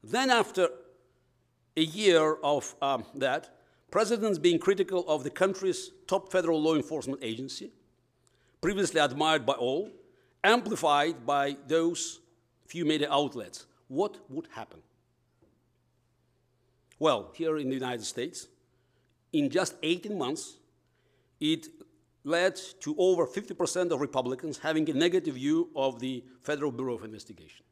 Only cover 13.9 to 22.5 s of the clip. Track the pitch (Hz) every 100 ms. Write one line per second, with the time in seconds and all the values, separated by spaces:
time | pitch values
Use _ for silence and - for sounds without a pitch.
13.9 | 131 202 208 - 135 165 - 107 80 _
14.9 | _ _ _ _ _ _ _ _ _ _
15.9 | _ _ _ _ _ _ _ _ _ _
16.9 | _ 156 120 98 - 160 156 131 131 127
17.9 | 120 104 - 120 - - _ _ _ _
18.9 | _ _ _ _ 156 143 165 180 - 151
19.9 | 175 208 202 127 165 - - _ _ _
20.9 | _ _ _ _ _ 151 160 - - -
21.9 | _ _ _ 139 170 185